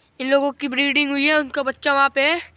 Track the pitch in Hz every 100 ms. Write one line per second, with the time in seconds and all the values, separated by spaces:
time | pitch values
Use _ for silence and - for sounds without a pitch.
0 | _ - 262 277 285 277 285 254 285 277
1 | 285 277 285 311 277 285 269 262 294 277
2 | 277 277 277 339 -